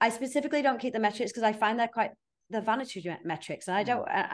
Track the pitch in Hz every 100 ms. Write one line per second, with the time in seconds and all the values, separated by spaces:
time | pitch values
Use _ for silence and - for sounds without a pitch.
0 | 226 233 254 294 285 294 277 240 254 220
1 | 240 226 233 - 220 214 214 233 233 233
2 | 196 - _ _ _ 220 220 233 254 190
3 | 175 160 170 156 - 147 - 190 214 240
4 | - 196 -